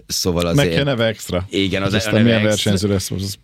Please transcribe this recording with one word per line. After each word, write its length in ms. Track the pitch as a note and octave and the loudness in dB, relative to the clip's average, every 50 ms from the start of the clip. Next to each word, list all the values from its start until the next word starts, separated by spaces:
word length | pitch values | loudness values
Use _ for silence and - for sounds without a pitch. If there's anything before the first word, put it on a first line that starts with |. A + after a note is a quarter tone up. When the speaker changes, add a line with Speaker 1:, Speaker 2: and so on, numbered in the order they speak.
| - | -6
Speaker 1:
szóval 400 | - - - - F#2 E2+ E2+ F2 | -6 -4 -2 -2 0 0 0 0
azért 200 | E2+ E2+ C#3+ - | 2 2 2 2
Speaker 2:
Meg 80 | F2 E2 | 2 0
kell 100 | C#3 C#3+ | 0 0
neve 200 | C#3 C3 A2+ A2+ | 0 0 0 0
extra. 420 | A2+ - - - - F2+ F2+ F#2 - | -2 -2 -4 -8 -4 -4 -4 -4 -2
Speaker 1:
Igen, 320 | - G2 G2 F#2 F#2+ F#2+ | -2 -2 0 0 0 -2
az 120 | G2 G2 G#2 | -2 0 -2
Speaker 2:
Aztán 200 | G#2+ G#2 - A2 | -2 0 2 2
Speaker 1:
a 20 | |
neve 120 | G#2+ A2+ A#2 | 4 4 4
Speaker 2:
milyen 180 | A2+ G#2+ G#2+ | 4 4 2
Speaker 1:
extra. 240 | G#2+ G#2+ G2+ - G#2+ | 2 0 0 0 0
Speaker 2:
versenyző 180 | G2+ F2+ G2+ G2+ | 0 0 0 0
lesz, 220 | G2+ F#2 - - | 0 0 -2 -4
az 260 | G#2 F#2+ G2 G2+ - - | -6 -6 -6 -8 -8 -8